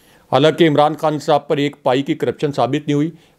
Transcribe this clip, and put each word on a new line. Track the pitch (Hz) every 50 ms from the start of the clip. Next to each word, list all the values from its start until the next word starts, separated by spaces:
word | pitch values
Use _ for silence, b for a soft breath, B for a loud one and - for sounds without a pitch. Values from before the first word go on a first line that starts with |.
| b b b b b b
हालांकि | 127 131 147 156 - 156 175
इमरान | 160 143 139 147 156 156
खान | 147 - 156 151 147
साहब | - - 151 143 - -
पर | 165 139
एक | 143 143 143 - -
पाई | 135 127 139
की | 139 165 151
करप्शन | 151 147 123 110 - 160 143
साबित | 139 - 120 123 139 151
नहीं | 147 143 143
हुई, | 143 151 170 165 b b b b